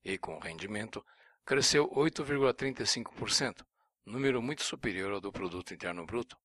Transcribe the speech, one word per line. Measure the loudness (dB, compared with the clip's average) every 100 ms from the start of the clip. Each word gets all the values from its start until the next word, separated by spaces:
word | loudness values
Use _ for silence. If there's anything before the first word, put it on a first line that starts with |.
e | -4 -4
com | -4 -8
rendimento, | -8 -8 -6 -6 -6 -8 -12 _ -20 _ 0
cresceu | 4 6 6 4
oito | 4 2 2
vírgula | -2 4 4
trinta | 4 -2 0
e | 0
cinco | 0 -2 -6
por | 0
cento, | 2 2 -4 -18 _ _ _ -10
número | 0 2 2
muito | 0 -2
superior | -4 -2 -2 -2 -2
ao | -2
do | -4
produto | -4 -6 -6 -10
interno | -8 -6 -6 -4
bruto | -4 -4 -12